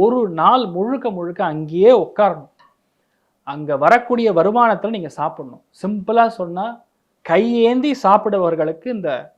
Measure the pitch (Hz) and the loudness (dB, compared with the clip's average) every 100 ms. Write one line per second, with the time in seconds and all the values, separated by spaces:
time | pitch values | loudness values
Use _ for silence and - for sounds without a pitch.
0 | 208 254 208 160 175 254 214 175 220 269 | 2 2 -2 0 2 2 0 -4 -4 -4
1 | 240 185 175 175 180 151 156 170 214 240 | -6 -6 -8 -4 -4 -4 -6 2 6 6
2 | 160 - 202 160 139 _ _ _ _ _ | 2 0 0 0 -12 _ _ _ _ _
3 | _ _ _ _ - 147 151 139 151 240 | _ _ _ _ -14 -10 -6 0 4 2
4 | 240 240 226 170 185 233 233 190 208 220 | 2 0 2 2 2 2 2 0 -4 -6
5 | 156 - 135 - 135 123 _ - 190 208 | -10 -6 -8 -8 -18 -18 _ -12 -8 -8
6 | 185 233 226 226 175 180 220 233 _ _ | -2 2 2 0 -8 -8 -10 -12 _ _
7 | _ _ - 170 233 240 226 254 294 262 | _ _ 0 0 2 2 2 2 -2 0
8 | 190 208 208 202 170 160 156 160 254 226 | 2 4 2 0 0 0 -4 -4 -8 -6
9 | 165 127 151 | -4 -6 -8